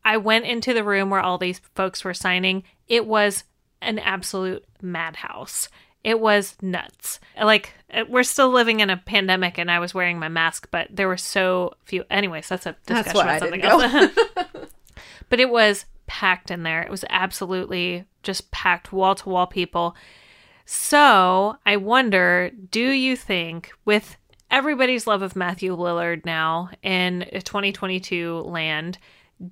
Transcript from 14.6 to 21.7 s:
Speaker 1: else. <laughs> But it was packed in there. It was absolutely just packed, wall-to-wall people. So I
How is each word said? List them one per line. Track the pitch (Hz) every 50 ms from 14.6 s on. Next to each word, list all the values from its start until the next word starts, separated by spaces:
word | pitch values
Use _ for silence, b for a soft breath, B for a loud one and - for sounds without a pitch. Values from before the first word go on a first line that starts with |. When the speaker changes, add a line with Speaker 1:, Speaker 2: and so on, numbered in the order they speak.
Speaker 1:
else. | - - -
<laughs> | _ _ - B B B B B B B -
But | - 240
it | 254 262
was | 240 233 220 208 202 196 - - - - _
packed | - - - - 190 180 180 - -
in | 175 175
there. | 170 165 160 160 170
It | -
was | - 185 - -
absolutely | - 185 185 190 - - 196 175 185 185 180 - 190 180 175 180 175 175 185 - _ _
just | - - 190 - - _
packed, | - - - 185 180 175 - -
wall-to-wall | - 190 190 190 196 190 - 196 185 180 180 180
people. | - 196 175 175 - 175 170 170 175 b b b b b b b b b b b b b b
So | - - - - - 294 294 294 285 233 196 185 180 185 185 196 202 - - _
I | 208